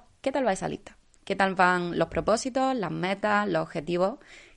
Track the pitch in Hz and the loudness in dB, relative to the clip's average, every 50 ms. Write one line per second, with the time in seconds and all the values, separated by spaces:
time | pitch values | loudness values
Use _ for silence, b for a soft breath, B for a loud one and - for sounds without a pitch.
0 | - _ _ _ - 277 269 285 254 214 190 - 170 156 151 - - - - _ | -4 _ _ _ -4 -2 -2 0 2 0 0 0 -2 -6 -6 -8 -10 -16 -20 _
1 | _ _ _ _ - - 196 190 - 95 185 190 180 180 180 180 175 175 165 165 | _ _ _ _ -8 -4 0 0 0 2 4 4 4 4 4 2 0 -2 0 0
2 | 165 170 - 170 160 185 214 226 - 262 233 262 262 269 262 240 180 160 165 160 | -2 0 -2 -2 2 2 2 2 0 -2 -2 0 0 0 0 -2 -2 -4 -4 -2
3 | 175 185 202 196 - 208 208 208 208 202 170 160 165 - - 165 - 175 175 175 | -2 -2 -2 -2 0 2 2 2 2 2 0 -2 -2 -4 -6 -6 -4 -2 0 2
4 | 185 202 262 - B B B B B B B | 0 0 -2 -4 B B B B B B B